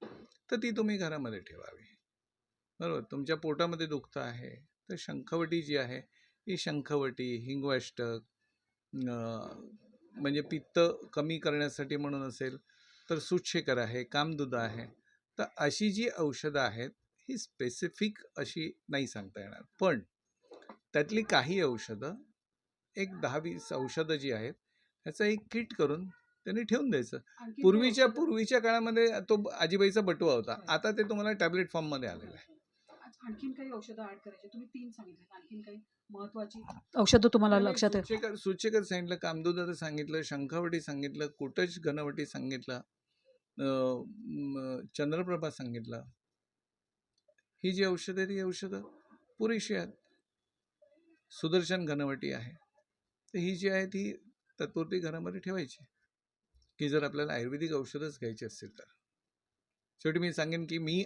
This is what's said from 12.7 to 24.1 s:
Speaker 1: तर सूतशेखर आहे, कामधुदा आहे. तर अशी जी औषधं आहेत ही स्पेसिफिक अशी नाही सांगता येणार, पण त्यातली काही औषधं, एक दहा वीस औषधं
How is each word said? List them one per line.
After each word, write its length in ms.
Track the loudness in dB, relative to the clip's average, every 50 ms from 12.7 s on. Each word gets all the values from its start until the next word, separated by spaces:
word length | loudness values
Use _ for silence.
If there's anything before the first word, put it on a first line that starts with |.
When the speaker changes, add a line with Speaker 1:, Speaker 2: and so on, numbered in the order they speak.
| _ _ _ -20 -20 -12 _ -2
Speaker 1:
तर 100 | -2 -2
सूतशेखर 580 | 0 2 0 0 0 0 -2 -2 0 2 2 2
आहे, 260 | 2 0 -2 -4 -4
कामधुदा 560 | -2 -2 0 0 0 0 -2 -2 -2 -2 -2
आहे. 260 | -2 -2 -4 -6 -10 -12 -14 _ _ _ _ _ _ _ _ -4
तर 60 | -4 -4 -2 0
अशी 340 | 0 0 2 2 2 2
जी 180 | 2 2 0 0 0 0
औषधं 420 | 0 0 0 -2 -2 -2 0 2
आहेत 300 | 2 0 0 -2 -6 -6 -8 _ _ _ _ _ _ -8
ही 80 | -8 -8
स्पेसिफिक 800 | -8 -10 _ -4 -4 -4 -2 -2 -4 -4 -2 0 -2 -2 -2 -4 -14 -12 -8 -6
अशी 340 | -6 -6 -4 -6 -6 -6 -8 _ _ -4
नाही 180 | -2 -2 -2 -2
सांगता 340 | -4 -8 -12 -10 -10 -12
येणार, 200 | -12 -12 -14 -18 -20 _ _ 2
पण 200 | 4 4 4 2 0 -6 _ _ _ _ _ _ _ -20 -20 -20 -20 -20 -20 -20 _ _ 2
त्यातली 280 | 2 2 2 2 0
काही 400 | 2 4 4 4 4 4 2 2
औषधं, 540 | 2 2 2 0 -4 -8 -8 -6 -6 -8 -8 -10 -14 _ _ _ _ _ _ _ _ _ _ _ _ _ -6
एक 240 | -4 -4 -4 -4 -2
दहा 160 | -2 0 0 -2
वीस 360 | -4 -4 -6 -8 -8 -6 -4
औषधं 420 | -4 -4 -2 -2 -2 0 0